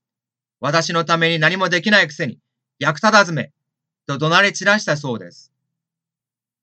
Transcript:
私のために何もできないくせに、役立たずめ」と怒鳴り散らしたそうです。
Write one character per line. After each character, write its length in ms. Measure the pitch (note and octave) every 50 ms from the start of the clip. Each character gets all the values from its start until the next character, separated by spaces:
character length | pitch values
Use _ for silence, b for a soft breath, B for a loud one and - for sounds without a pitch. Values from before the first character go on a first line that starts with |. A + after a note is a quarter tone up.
| _ _ _ _ _ _ _ _ _ _ _ _
私 340 | - C#3 D3+ E3 D#3+ D#3+ E3+
の 120 | E3 E3
た 120 | E3 E3+
め 120 | E3 E3 E3
に 80 | E3
何 200 | D#3+ D#3 D#3+ F3+
も 120 | F#3+ F#3+ F3+
で 120 | F3+ F3 D#3+
き 80 | G#3+
な 100 | G#3 G3
い 60 | F3+
く 40 | D3
せ 140 | - - E3
に、 140 | A#2+ - - _ _ _ _ _ _ _ -
役 160 | C#3 D3+ D#3
立 160 | D3+ - G#3+
た 120 | G#3+ G#3 G3
ず 100 | F3 E3
め」 200 | C3+ G#2+ - _ _ _ _ _ _ _ _ _ _ _
と 100 | - C#3
怒 120 | B2+ D3+ D#3
鳴 120 | E3+ F#3 G3+
り 100 | G3+ -
散 120 | - F3+
ら 140 | G3+ G#3 G#3+
し 60 | G#3
た 120 | G3+ -
そ 180 | D3+ D3 C3+ A#2
う 40 | G#2
で 120 | F2+ F2
す。 200 | - - - _ _ _ _ _ _ _ _ _ _ _ _ _ _ _ _ _ _ _ _ _ _ _